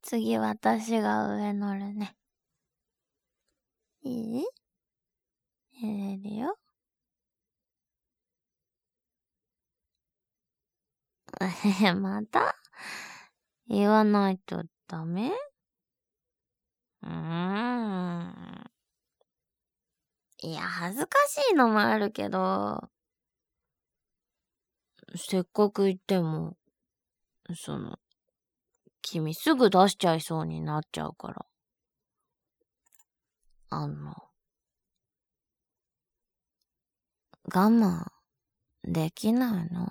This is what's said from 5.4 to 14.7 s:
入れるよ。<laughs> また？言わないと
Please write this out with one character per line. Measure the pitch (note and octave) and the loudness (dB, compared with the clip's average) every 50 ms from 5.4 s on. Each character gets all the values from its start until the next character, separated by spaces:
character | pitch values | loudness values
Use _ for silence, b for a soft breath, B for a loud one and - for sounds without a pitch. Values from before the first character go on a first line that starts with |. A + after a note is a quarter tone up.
| _ _ _ _ _ _ C4 | _ _ _ _ _ _ _
入 | C4 A#3+ G#3+ G#3+ G3+ G3 G3 G3 G3 G3 | -8 -6 -6 -4 -4 -4 -6 -6 -6 -8
れ | G#3 | -8
る | G#3 G#3+ | -8 -6
よ。 | A#3+ D#4 G#4 _ _ _ _ _ _ _ _ _ _ _ _ _ _ _ _ _ _ _ _ _ _ _ _ _ _ _ _ _ _ _ _ _ _ _ _ _ _ _ _ _ _ _ _ _ _ _ _ _ _ _ _ _ _ _ _ _ _ _ _ _ _ _ _ _ _ _ _ _ _ _ _ _ _ _ _ _ _ _ _ _ _ _ _ _ _ _ _ _ _ _ _ _ _ - | -4 -6 -6 _ _ _ _ _ _ _ _ _ _ _ _ _ _ _ _ _ _ _ _ _ _ _ _ _ _ _ _ _ _ _ _ _ _ _ _ _ _ _ _ _ _ _ _ _ _ _ _ _ _ _ _ _ _ _ _ _ _ _ _ _ _ _ _ _ _ _ _ _ _ _ _ _ _ _ _ _ _ _ _ _ _ _ _ _ _ _ _ _ _ _ _ _ _ -14
<laughs> | - - - F#3+ E3+ - - G#3 G3 F#3 G#3+ F#3+ F3 | -6 -4 -4 -4 -4 0 0 0 2 4 4 4 4
ま | F#3+ G3 F#3+ G3 G#3 G#3+ | 2 -2 -4 -4 -6 -8
た？ | - - - - - - - _ - B B B B B B B B B B B B B _ _ _ _ _ _ A#3 | -2 0 2 2 2 -2 -4 _ -20 B B B B B B B B B B B B B _ _ _ _ _ _ -4
言 | A3 G3+ G3+ G3+ | 0 2 4 6
わ | G#3+ A3 G#3+ | 6 6 6
な | G#3 G#3 G#3 G3+ G3 | 6 6 6 4 2
い | F#3+ F#3 | 0 -2
と | _ - F3+ F3 E3+ E3 | _ -8 -8 -8 -8 -8